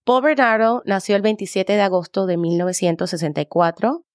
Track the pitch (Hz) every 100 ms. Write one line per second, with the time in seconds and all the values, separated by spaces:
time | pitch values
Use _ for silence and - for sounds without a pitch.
0 | - 254 294 277 233 220 226 240 - 196
1 | - 202 214 214 190 190 190 208 196 180
2 | 170 196 190 170 170 170 180 185 175 165
3 | 180 165 160 151 147 170 170 170 - 339
4 | _